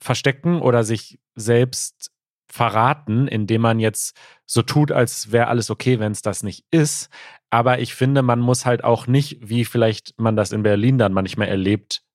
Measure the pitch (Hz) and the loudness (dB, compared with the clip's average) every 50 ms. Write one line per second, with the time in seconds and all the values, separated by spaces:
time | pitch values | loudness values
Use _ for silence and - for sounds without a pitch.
0 | - - 120 - - 143 127 - - 170 175 160 - 127 120 120 113 107 113 104 | -6 -4 -4 0 0 -2 -2 0 -2 -2 -2 2 2 2 4 2 2 0 -2 -6
1 | - - - _ _ _ _ 113 104 113 117 120 127 123 - - - - - _ | -6 -12 -20 _ _ _ _ -6 -2 2 2 4 2 2 -2 -6 -10 -10 -12 _
2 | - - _ _ _ _ _ _ _ _ - - 120 113 101 110 117 131 147 147 | -20 -20 _ _ _ _ _ _ _ _ -4 -2 -2 0 2 2 2 2 0 -2
3 | - - 107 120 139 - 113 110 107 95 113 113 117 113 113 113 110 110 104 - | -4 -2 0 0 0 0 -2 -4 -2 0 0 2 2 2 2 2 0 0 -2 -4
4 | - - - - - - - _ _ - - 120 110 - - 147 151 147 156 127 | -8 -10 -12 -16 -20 -20 -20 _ _ -4 -2 -2 -2 0 2 2 2 2 2 0
5 | 120 113 - - - 107 113 117 117 - 123 117 107 - 107 - - 127 127 110 | 0 0 -2 -6 -6 -2 0 0 2 2 0 -2 -2 -4 -6 -4 -2 0 0 0
6 | 107 107 104 - - 104 95 - - 101 90 - - _ - 165 147 147 - - | 0 -2 -4 -4 -6 -6 -6 -6 -8 -10 -10 -12 -6 _ 2 2 2 2 0 -6
7 | - - - - - - - - _ _ 117 117 120 127 127 123 123 - - - | -10 -14 -18 -20 -20 -20 -20 -20 _ _ 0 2 2 2 0 0 -2 -6 -4 -2
8 | 131 131 139 143 127 123 120 120 120 123 127 - - 127 120 113 - 117 117 110 | 0 2 2 2 2 2 2 2 2 2 0 0 0 0 0 0 2 2 0 2
9 | - 123 127 139 143 - - - 117 101 113 120 117 - - 120 113 110 107 - | 2 2 2 2 0 0 -6 -14 -10 -4 -2 -2 -2 0 0 2 2 2 0 -2
10 | - - - - 113 113 110 107 101 - 110 107 104 107 104 101 110 131 135 123 | -8 -14 -6 -2 -2 0 2 0 0 -2 -2 -2 0 2 2 2 2 2 4 4
11 | 110 98 95 95 95 95 - 104 104 95 98 95 95 98 104 101 - - - - | 2 2 2 0 -2 -2 -4 -4 -4 -2 -2 0 0 0 0 -2 -2 -8 -12 -12
12 | - _ | -12 _